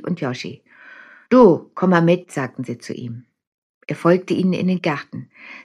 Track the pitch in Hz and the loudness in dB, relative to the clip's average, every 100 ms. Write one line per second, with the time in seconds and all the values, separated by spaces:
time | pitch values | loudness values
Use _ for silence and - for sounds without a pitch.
0 | - 175 135 127 - 123 _ _ - - | -6 -8 -8 -8 -12 -16 _ _ -20 -20
1 | - - - 254 214 151 - - 190 175 | -20 -16 2 6 6 6 -2 -4 0 2
2 | 165 175 - 151 127 - 127 120 - - | 4 2 -2 -10 -10 -10 -12 -12 -14 -14
3 | 123 117 - _ _ _ _ _ - 147 | -12 -14 -20 _ _ _ _ _ -12 -2
4 | 170 180 - 175 185 175 180 180 175 143 | 2 2 0 -2 -2 0 -2 -2 -4 -6
5 | - - - _ - - | -10 -16 -16 _ -20 -20